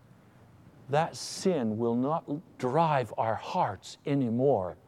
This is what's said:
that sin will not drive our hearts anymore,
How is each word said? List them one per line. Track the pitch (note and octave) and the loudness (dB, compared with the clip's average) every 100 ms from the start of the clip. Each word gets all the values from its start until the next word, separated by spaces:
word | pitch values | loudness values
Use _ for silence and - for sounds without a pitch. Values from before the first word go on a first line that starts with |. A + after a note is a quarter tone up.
| - - - - - - - - - | -20 -20 -20 -20 -20 -20 -20 -20 -2
that | C#3 E3 B2 | 0 0 -4
sin | - - G3 E3+ A2+ G#2+ | -10 -4 0 0 0 0
will | A#2 | 0
not | A#2+ C3 D#3+ - D3 - - | 2 0 -2 -4 -8 -10 -6
drive | B2+ C#3 E3 C#3+ A#2 - | 0 2 4 2 0 -2
our | A2+ G#2 | -2 -2
hearts | - F3+ C#3 G2 - - | -4 -2 -2 -2 -12 -12
anymore, | - C#3+ B2 A#2 C#3 A#2+ F2+ D#2+ | -2 0 0 2 4 2 0 -8